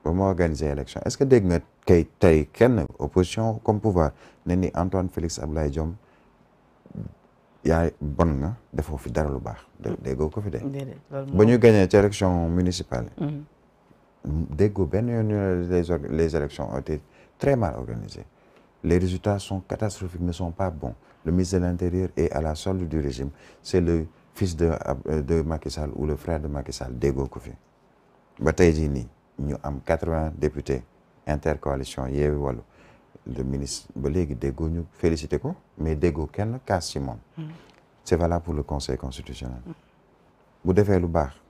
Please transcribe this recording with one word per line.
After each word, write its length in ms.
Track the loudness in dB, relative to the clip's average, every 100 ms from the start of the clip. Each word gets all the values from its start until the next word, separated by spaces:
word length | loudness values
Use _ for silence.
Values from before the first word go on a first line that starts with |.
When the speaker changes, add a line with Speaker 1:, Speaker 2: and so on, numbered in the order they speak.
| 0
Speaker 1:
Ba 60 |
mu 80 | 2
organiser 460 | 2 2 0 0 -4
élection, 340 | -4 -6 -6
est-ce 140 | -6 0
que 60 |
dégg 200 | 6 6 6
nga 140 | 0 -2 _ 6
kay 200 | 6 6 _
tey 260 | 6 6 2
kenn 320 | 4 4 4 -2 -4
opposition 560 | 0 2 2 0 -2 0
comme 160 | 0 2
pouvoir 300 | 2 4 2 0 -20 _ 0
ne 100 | 2
ni 160 | 2 0
Antoine 340 | 0 0 -2
Félix 300 | -4 -6 -4
Abdoulaye 320 | -4 -2 -2
Diome 240 | -2 -4 -6 _ _ _ _ _ _ _ _ -16 -14 -14 -16 _ _ _ _
yaay 280 | 0 2 2 -2
bon 300 | -6 2 2 2
nga, 100 | -2 -6 _
defoo 240 | -8 -6 -8
fi 140 | -4
dara 180 | -2 -2
lu 100 | -4
baax. 200 | -8 -14 -18 -10
Dé-, 100 | -8
Speaker 2:
Mm. 120 | -6
Speaker 1:
déggoo 260 | -6 -4 -4
ko 120 | -4
fi 80 | -8
de. 80 | -6
Speaker 2:
Déedéet, 380 | -8 -8 -12 -16 _
loolu 200 | -10 -4
Speaker 1:
Ba 60 | 6
Speaker 2:
moom. 80 | 6
Speaker 1:
ñu 100 | 10
gagné 280 | 10 10 8
ci 60 | 6
élection 520 | 6 4 2 2 2
municipale. 580 | 2 0 -2 -4 -6 -6 -6
Speaker 2:
Mm. 240 | -6 -6 -12 _ _ _ _ _ _ _ -4 -4 -4 0
Speaker 1:
Déggoo 300 | 0 2 0
benn 220 | 0 0
yoon 140 | 0
ñu 120 | 0 0
ne 320 | 0 0 2
les 220 | 0 2
or-, 80 | -2 -2
les 260 | 0 2 0
élections 360 | -2 -6 -6
ont 40 | -6
été 240 | -4 -6 -8 _ _ _
très 180 | 0 2
mal 200 | 0 -4
organisées. 500 | -8 -10 -10 -16 -20 _ _ _ _ _
Les 140 | 2 2
résultats 400 | 2 -2 -2 -2
sont 200 | -4 -8
catastrophiques, 600 | -6 -6 -6 -6 -10 -4
ne 100 | -4
sont 200 | -4 -6
pas 180 | -2 -4
bons. 240 | -4 -10 -10 _ _
Le 80 | 0
ministre 260 | 0 2 0
de 40 |
l'Intérieur 460 | 0 0 0 0 -2 0
est 140 | 0
à 100 | 0
la 140 | -2 -4
solde 320 | -4 -4 -2
du 120 | -2
régime. 300 | -2 -4 -8 -10 -20 -20
C'est 180 | 0 2
le 260 | 4 2 0 _ _
fils 220 | -4 -4 2
de, 160 | 2 2 -4 -4 -2
euh, 140 | -2
de 200 | 2 0
Macky 260 | 0 -4 -6
Sall 220 | -6 -6 -4
ou 120 | -4
le 80 | -4
frère 240 | -4 -4
de 80 | -4
Macky 260 | -6 -8
Sall. 240 | -10 -8 -2
Déggoo 300 | 0 0 -6
ko 120 | -8
fi. 120 | -16 -18 _ _ _ _ _ _ _ -2
Ba 140 | -2
tey 200 | 6 6
jii 160 | 6 0
nii, 180 | -2 -6 _ _ -8
ñu 160 | -6 -4
am 180 | -6 -8 -4
quatre-vingts 460 | -2 0 -2 -2 -2
députés 460 | -2 -2 -4 -6 -6 _ _ _ -6
intercoalition 800 | -2 -2 -2 -4 -4 -6 -8 -4
Yewwi 300 | 0 0 0
Wallu. 240 | -4 -6 -12 _ -20 -20 _ -20 -12
Le 160 | -8
ministre, 440 | -4 -4 -6 -10 -12 -6
ba 140 | -2
léegi 240 | -2 -2 -4
déggoo 320 | -6 -4 -4
ñu 160 | -4 -8
félicité 440 | -2 0 0 -2 -4
ko, 160 | -4 -10 _ -6
mais 180 | -4 0
déggoo 300 | 0 0 -6
kenn 340 | -4 -6 -6 -2
kaas 160 | -4 -2
ci 100 | -6
moom. 180 | -6 -8 _ -14
Speaker 2:
Mm. 60 | -14 -14 -20 -20 _ _
Speaker 1:
C'est 120 | -2 0
valable 280 | 2 0
pour 120 | -2 -6
le 80 |
Conseil 340 | -4 -6 -4 -6
constitutionnel. 640 | -6 -12 -14 -12 -12 -12
Speaker 2:
Mm. 80 | -14 -18 _ _ _ _ _ _ _ _ 2
Speaker 1:
Bu 80 |
defee 260 | 4 4 4
lu 80 | 2
baax 260 | 0 0 -6